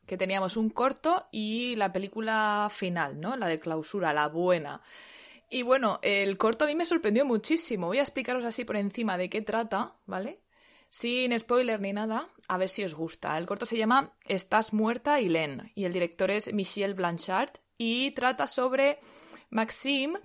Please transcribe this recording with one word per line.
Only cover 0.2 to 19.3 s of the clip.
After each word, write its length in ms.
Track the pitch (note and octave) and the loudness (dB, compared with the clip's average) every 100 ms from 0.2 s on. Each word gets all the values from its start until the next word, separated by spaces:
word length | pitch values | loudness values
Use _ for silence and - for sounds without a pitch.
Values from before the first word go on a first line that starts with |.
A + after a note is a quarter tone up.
| F#3+ G3 F#3+ A3+ | 0 0 0 0
un 140 | A3 | 0
corto 580 | - B3+ C4+ D#4 F4 - | 2 0 2 2 2 0
y 440 | A3 G#3+ A3+ B3 A#3 | -6 -2 -2 -2 0
la 160 | G3 | 0
película 800 | F#3 G3 A3 A3 A3 G#3+ G#3 G#3 | 0 -4 -4 0 2 2 2 0
final, 460 | - F#3 F3 D3 C#3+ | -2 -4 -2 -2 -4
¿no? 160 | E3+ C4 | -6 -2
La 120 | F#3+ | 0
de 120 | D#3+ | -2
clausura, 540 | E3 D#3+ D#3 G3+ E3 | -2 -4 -4 -2 0
la 140 | D3+ D3+ | 2 2
buena. 540 | D#3+ F3+ F3 C#3+ C#3+ - - - - - - _ | 2 2 2 0 -10 -14 -20 -20 -20 -20 -20 _
Y 140 | C4 | -4
bueno, 360 | A#3+ C4 A#3 - | 2 4 4 0
el 360 | - G3+ G3 G3 | 2 2 2 2
corto 280 | A3 A3+ D4+ | 2 2 2
a 20 | |
mí 80 | D4+ | 0
me 100 | E4+ | 0
sorprendió 400 | E4 C4+ G#3+ C#4+ | 2 4 4 4
muchísimo. 600 | A3+ - D#4+ - G#3+ E3+ | 2 2 0 0 -2 0
Voy 120 | A3+ | 0
a 40 | |
explicaros 400 | C#4+ - A#3+ B3+ A#3+ | 0 -2 -4 -2 -2
así 200 | A3+ A#3+ | -4 -4
por 100 | G#3+ | -2
encima 420 | G3+ - A3 F3+ | -2 -2 -2 0
de 120 | F3+ | -2
qué 120 | G3+ | -4
trata, 540 | G#3+ A3 A3+ G3 - - - | -2 -2 0 -2 -4 -8 -10
¿vale? 360 | F#3 G#3 F#4+ _ _ _ _ _ | -8 -6 -10 _ _ _ _ _
Sin 480 | - A#3 B3 B3+ A#3 | -6 -2 0 0 0
spoiler 440 | A3+ A#3+ B3 A3 | 2 2 2 0
ni 100 | G3 | -2
nada, 380 | G3+ A3 A3 D#4+ _ - | -4 -2 -4 -6 _ -4
a 100 | F#3 | -2
ver 120 | F#3+ | 0
si 140 | G3 G3 | -2 -4
os 100 | D3+ | -4
gusta. 420 | E3 - - D3+ | -8 -6 -4 -4
El 80 | F3 | -4
corto 200 | G3 A#3 | -6 -4
se 120 | A#3 | 0
llama 360 | A3 B3+ C#4 - - | 4 4 2 -4 -4
Estás 460 | G3 - G#3+ G#3+ | -4 0 0 2
muerta, 460 | G#3+ A3 A#3+ - D4 | 2 2 0 2 4
Helene, 540 | G3+ D#3+ D#3 C3+ - - | 4 2 0 -4 -10 -4
y 80 | |
el 80 | F#3 | -2
director 400 | F3+ F3 - F#3+ | 0 0 0 0
es 220 | G3+ G#3 | 0 -2
Michel 400 | G#3 F#3+ - G3 | -2 -2 -2 -2
Blanchard, 560 | F#3+ F3 E3+ - F#3+ C#4 - _ - | 0 -2 -2 -2 -2 -2 -6 _ -6
y 340 | A3+ A#3+ C4+ | -2 0 0
trata 360 | - B3 C4 C#4 | 0 0 0 -2
sobre 520 | - B3+ C4 C4+ C#4+ - - - | 0 0 4 2 2 -6 -20 -20